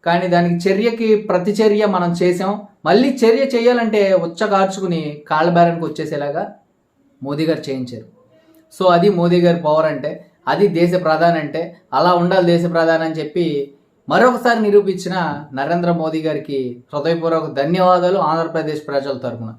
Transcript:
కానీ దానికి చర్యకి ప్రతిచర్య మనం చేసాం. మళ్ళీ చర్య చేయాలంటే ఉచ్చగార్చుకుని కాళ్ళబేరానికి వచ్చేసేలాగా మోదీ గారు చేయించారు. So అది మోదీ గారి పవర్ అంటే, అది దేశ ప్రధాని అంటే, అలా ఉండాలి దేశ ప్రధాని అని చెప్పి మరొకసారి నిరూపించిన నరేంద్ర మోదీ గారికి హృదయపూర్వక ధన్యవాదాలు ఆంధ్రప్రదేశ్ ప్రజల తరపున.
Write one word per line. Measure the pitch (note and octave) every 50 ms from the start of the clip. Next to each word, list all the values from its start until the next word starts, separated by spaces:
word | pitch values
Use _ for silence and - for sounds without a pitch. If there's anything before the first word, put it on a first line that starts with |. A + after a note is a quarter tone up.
| _
కానీ | E3+ E3+ F3+ F#3 F3+
దానికి | F3 F3 F3 F3 F3 E3+ F3
చర్యకి | G3 F#3+ G3 A3 A#3+ A3 A3+ A3+ A3 G#3+ G#3 G#3+ -
ప్రతిచర్య | F#3 F3+ F3 G#3+ G3+ - A3 G#3+ G#3 G#3 G#3+
మనం | G3+ F#3+ F3+ F3 E3+
చేసాం. | E3+ E3+ F3+ F3+ F3 F3 F#3 G3 G#3 G#3+ - - _ _ _
మళ్ళీ | D#3 F3+ A3 C4 C#4 - -
చర్య | A#3 A3+ A#3 C4+ C4+ C4 A#3+
చేయాలంటే | A#3 A#3 A#3+ B3 A#3+ A3+ G#3+ G#3 G#3+ G3 G3 F#3+ F3+ E3+
ఉచ్చగార్చుకుని | E3+ E3+ - A3 G3+ G3 F#3+ F#3+ F#3+ - G3 F#3+ F3+ E3+ D#3+ D3+ D3 D3 - - -
కాళ్ళబేరానికి | D#3 D#3 D#3+ F3 E3+ F3 E3+ E3+ E3+ E3 E3
వచ్చేసేలాగా | D3 - - D#3 D3+ D3+ C#3+ C#3+ C#3+ C#3+ E3+ G3+ - - _ _ _ _ _ _ _ _ _ _ _ _ _
మోదీ | C3 C#3 D3 D3 D#3+
గారు | D#3+ E3 - - C#3+
చేయించారు. | C3+ C3 B2+ A#2+ B2 G#2+ - - _ _ _ _ _ _ _ _ _ _ _ _ -
So | - F#3+ F3+ F3
అది | E3+ F#3 G#3
మోదీ | G3 F3 E3+ F3 F3 F3+
గారి | E3+ F3 E3+ E3
పవర్ | - D3+ D3+ D#3 D#3+
అంటే, | D#3 D3 C3+ C#3 D3+ E3+ - - _ _ _ _ C3
అది | C#3+ E3 G#3 G3+
దేశ | D#3 E3 F3 F3 F3+ F3+ -
ప్రధాని | D#3 D#3 D#3 E3+ E3+ E3 D#3+
అంటే, | D3+ C#3 - D#3+ E3+ F3 - _ _ _
అలా | - C3+ D#3 F3+ F3+
ఉండాలి | E3+ E3+ F3+ G3 F#3+ F3
దేశ | E3+ E3+ E3+ E3+ F3
ప్రధాని | E3+ E3 E3 E3 E3 D#3+ D#3+
అని | D#3+ D#3 D#3
చెప్పి | D3+ D3+ - F#3+ F3 D#3 D3 C#3+ C#3 C#3 - _ _ _ _ _ _ -
మరొకసారి | D3 F3 A3+ B3+ A#3+ A#3 A#3+ B3 A#3 A3+
నిరూపించిన | G#3+ G#3 G3+ G#3 G3 F#3 F#3 E3+ - F3 F3+ F#3 E3+ D3+ D3 D3 D3+ - B2+
నరేంద్ర | C3 C#3 D#3 E3+ E3+ F3 E3+
మోదీ | E3 D#3+ D#3+ D#3+ D#3 D#3+
గారికి | D#3 D#3+ D3+ C#3+ C#3+ - C#3+ C3+ C3 B2 A#2+ - - _ -
హృదయపూర్వక | D3 C#3+ E3 E3+ E3 D#3+ E3 E3 D#3+ D3+ C#3+
ధన్యవాదాలు | B2+ C3+ C#3 D#3 F3 F#3+ F#3 F3+ F#3 F3+ F3+ F3+ F#3+ G3
ఆంధ్రప్రదేశ్ | E3 D3+ D#3+ E3 E3 E3 E3 D#3+ D3+ D3+ D3+ D3+ D3
ప్రజల | - C#3+ C#3 C3+ C#3 C3 A#2
తరపున. | - B2 A2+ A2+ A2+ A2 A2+